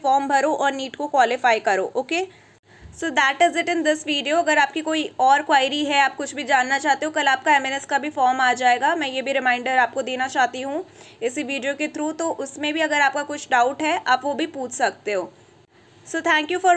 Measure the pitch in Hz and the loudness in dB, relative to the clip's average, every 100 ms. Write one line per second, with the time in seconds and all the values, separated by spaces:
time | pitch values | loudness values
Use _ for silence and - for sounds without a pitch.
0 | 277 277 277 277 285 - 277 269 262 - | 2 0 2 2 2 0 -2 -2 -8 -8
1 | 294 277 233 247 247 220 220 190 185 247 | -2 2 2 2 2 2 2 0 -2 -4
2 | 254 330 381 - - _ _ - - - | -4 -4 -6 -10 -20 _ _ -20 -20 -8
3 | 330 294 269 285 349 330 339 339 302 311 | -4 0 0 4 2 2 -2 0 0 0
4 | 302 285 269 330 302 302 285 320 311 311 | -2 -4 0 0 2 2 2 0 -2 -2
5 | 294 - 262 285 302 285 262 294 294 277 | -2 2 4 4 4 2 2 -2 0 2
6 | 269 - 277 269 247 269 254 269 302 269 | 2 0 -10 -6 0 0 2 0 0 0
7 | 311 311 277 262 320 285 262 277 - 277 | 0 0 0 2 2 2 2 -6 -2 -4
8 | 302 302 254 262 254 247 247 240 277 339 | -2 0 2 2 2 2 2 4 2 0
9 | 277 262 262 269 254 247 247 262 240 269 | -2 -4 -2 0 0 0 0 2 2 0
10 | 254 254 262 277 247 254 269 302 370 - | -4 -4 -4 0 0 -2 -6 -6 -8 -16
11 | - - 233 269 262 277 269 277 302 302 | -20 -8 -6 -4 -6 -4 -4 -4 -4 -4
12 | 302 320 330 - 277 - 294 320 311 294 | -6 -4 -4 -4 -8 -6 -4 -2 0 2
13 | 277 285 285 294 - 254 247 - 311 349 | 2 0 -6 -8 0 2 2 0 -2 -2
14 | - 262 277 269 320 277 247 - 220 - | 0 0 0 -4 -4 -6 -8 -2 -2 -2
15 | 208 196 170 - _ _ _ _ _ _ | -4 -4 -4 -12 _ _ _ _ _ _
16 | - 330 330 311 302 359 370 | -8 -4 2 2 2 0 2